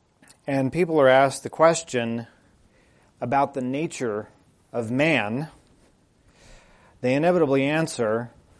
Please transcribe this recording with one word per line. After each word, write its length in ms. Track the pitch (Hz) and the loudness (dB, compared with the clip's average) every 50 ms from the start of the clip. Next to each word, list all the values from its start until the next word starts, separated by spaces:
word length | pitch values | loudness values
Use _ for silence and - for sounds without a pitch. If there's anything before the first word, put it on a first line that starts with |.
| _ _ _ _ _ - - _ _ | _ _ _ _ _ -20 -20 _ _
and 280 | - 139 135 131 131 | -4 -4 -2 -2 -2
people 280 | 127 160 185 165 160 156 | -2 -2 -2 0 2 4
are 60 | 139 | 6
asked 380 | 131 131 131 139 135 131 - - | 6 8 6 6 4 0 -4 -10
the 60 | - | -12
question 760 | - - 160 165 165 160 - - - 123 117 117 117 117 113 - _ _ _ _ _ _ _ _ _ _ _ _ _ _ _ _ _ _ | 0 4 4 4 4 2 -4 -4 -4 -4 -2 -2 -6 -8 -10 -12 _ _ _ _ _ _ _ _ _ _ _ _ _ _ _ _ _ _
about 340 | 127 123 135 135 139 135 - | -6 -2 0 0 0 0 -2
the 60 | 135 | -6
nature 680 | 127 123 131 143 160 170 - - 135 117 104 104 107 - _ _ _ _ _ _ _ _ | -6 -4 -4 -4 -6 -6 -6 -6 -6 -4 -4 -6 -8 -12 _ _ _ _ _ _ _ _
of 180 | - 120 117 110 | -8 -8 -6 -4
man, 560 | 123 131 - 220 160 123 104 104 113 131 156 156 - - _ _ _ _ _ _ _ _ _ _ _ _ _ _ _ _ - - - - _ _ _ _ _ _ _ _ | -2 0 2 2 2 0 0 -2 -4 -6 -8 -10 -14 -20 _ _ _ _ _ _ _ _ _ _ _ _ _ _ _ _ -20 -20 -20 -20 _ _ _ _ _ _ _ _
they 140 | - 127 127 | -2 -2 0
inevitably 480 | 143 156 175 180 175 160 135 139 139 | 2 2 2 2 2 2 2 2 0
answer 680 | 135 139 151 160 165 156 - - 120 107 110 113 120 117 - - _ _ _ | 0 0 0 -2 -2 -4 -4 -4 -2 -2 -2 -4 -4 -8 -14 -20 _ _ _